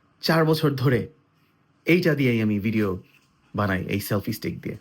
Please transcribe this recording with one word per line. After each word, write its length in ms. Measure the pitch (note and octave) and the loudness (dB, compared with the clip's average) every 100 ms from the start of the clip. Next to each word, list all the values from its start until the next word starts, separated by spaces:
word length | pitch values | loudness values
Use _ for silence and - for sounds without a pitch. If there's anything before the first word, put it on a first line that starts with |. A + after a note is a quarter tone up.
| _ _ | _ _
চার 240 | - E3 D#3+ | 0 2 2
বছর 260 | D#3 D3+ | 2 0
ধরে 360 | C3 B2+ A#2+ - - _ _ _ _ _ _ - | 0 2 0 -2 -10 _ _ _ _ _ _ 2
এইটা 300 | F3 E3 C#3+ | 4 4 2
দিয়েই 260 | C3 A#2 | 2 2
আমি 180 | A2 G#2 | 0 0
ভিডিও 400 | G2+ G#2+ G#2 F#2 - _ _ _ _ G#2 | 0 0 0 -2 -10 _ _ _ _ -2
বানাই, 300 | G2+ F#2 E2+ | 0 -2 -2
এই 140 | G2 | -6
সেলফি 340 | - G#2 - | -2 -4 -4
স্টিক 280 | - - - | -6 -8 -8
দিয়ে। 160 | - - | -10 -12